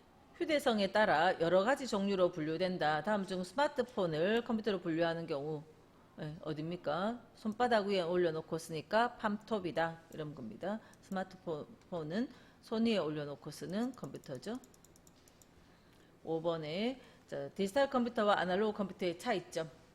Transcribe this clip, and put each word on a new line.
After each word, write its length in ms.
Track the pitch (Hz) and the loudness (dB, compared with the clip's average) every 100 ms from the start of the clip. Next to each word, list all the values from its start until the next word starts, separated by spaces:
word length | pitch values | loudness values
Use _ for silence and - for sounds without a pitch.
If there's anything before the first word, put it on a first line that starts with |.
| - - - | -20 -20 -18
휴대성에 560 | - 330 294 262 214 196 | -6 0 2 4 2 2
따라 480 | 214 208 151 180 - | 4 4 6 4 4
여러 220 | 165 185 | 4 6
가지 240 | 208 277 254 | 6 2 0
종류로 460 | 202 196 190 175 | 0 2 4 4
분류된다. 720 | 170 156 160 185 175 151 151 | 4 -2 0 0 2 2 2
다음 200 | 208 208 | 0 -2
중 200 | 185 185 | -2 -4
스마트폰을 960 | 180 - 294 269 240 - 175 156 185 226 | -4 0 0 0 -2 0 0 2 2 2
컴퓨터로 380 | 233 220 214 190 | 0 -2 0 -2
분류하는 480 | 175 160 170 165 165 | 0 2 2 0 -4
경우, 340 | 143 151 151 156 - - - - - | -4 -4 -6 -10 -20 -20 -20 -20 -10
예, 140 | 151 160 | -10 -8
어딥니까? 800 | 156 151 160 175 - 160 208 240 - - | -6 -6 -4 -4 -2 -2 -2 -4 -12 -8
손바닥 500 | 214 208 247 220 196 | -6 0 4 4 4
위에 140 | 196 | 0
올려놓고 580 | 165 180 170 160 - 165 | 2 2 2 0 -4 -6
쓰니까 560 | - 156 - 214 240 - | -6 -8 0 2 2 0
팜톱이다, 840 | 214 208 - 214 180 160 165 165 - | -4 -4 -4 -4 -2 0 0 -2 -14
이런 200 | 143 151 | -10 -10
겁니다. 460 | 143 110 - 175 214 - - | -8 -12 -8 -6 -6 -10 -20
스마트폰은 1300 | - 190 190 - 175 147 - - - 175 151 196 285 - - - | -8 -6 -6 -10 -8 -8 -8 -16 -8 -6 -4 -4 -4 -8 -20 -20
손 240 | - 226 226 | -6 0 2
위에 120 | 202 | 2
올려놓고 520 | 151 151 147 139 156 | 0 -2 -6 -8 -12
쓰는 420 | - 143 196 247 | -10 -6 -4 -4
컴퓨터죠. 640 | - 143 143 - 127 202 254 - - - - - - - - - - - - - - - - | -6 -12 -12 -10 -10 -8 -10 -12 -20 -20 -20 -20 -20 -20 -20 -20 -20 -20 -20 -20 -20 -20 -14
오 180 | - 160 | -6 -2
번에, 580 | 170 165 151 175 233 262 - - - | -2 -2 -4 -2 -2 -4 -14 -20 -10
자, 200 | 139 139 | -8 -8
디지털 380 | - 196 277 277 | -4 0 2 2
컴퓨터와 500 | 254 240 240 208 196 | 2 0 2 4 4
아날로그 360 | 175 185 214 - | 2 2 0 0
컴퓨터의 420 | 190 - 180 170 | -6 -2 -4 -2
차이점. 580 | 247 190 - 165 160 - - | -2 -2 -2 -6 -6 -10 -20